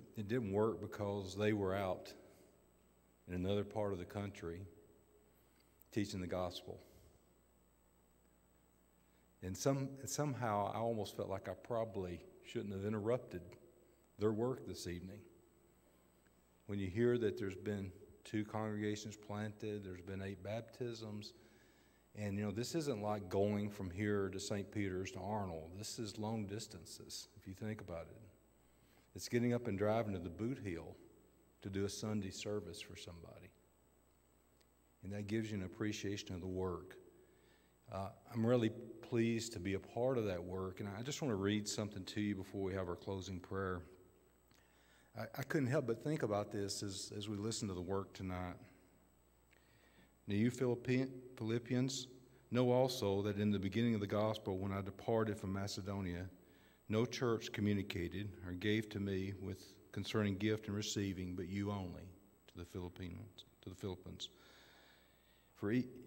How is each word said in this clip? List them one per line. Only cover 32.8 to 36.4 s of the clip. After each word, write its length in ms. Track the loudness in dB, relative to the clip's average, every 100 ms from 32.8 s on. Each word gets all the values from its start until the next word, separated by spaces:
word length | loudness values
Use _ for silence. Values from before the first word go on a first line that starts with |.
for 160 | -10 -12
somebody. 520 | -12 -12 -14 -16 -18 -20 _ _ _ _ _ _ _ _ _ _ _ _ _ _
And 80 | -6
that 160 | -4 0
gives 240 | 0 0
you 60 | -2
an 40 |
appreciation 720 | -4 -2 -2 0 -2 -4 -4
of 60 | -6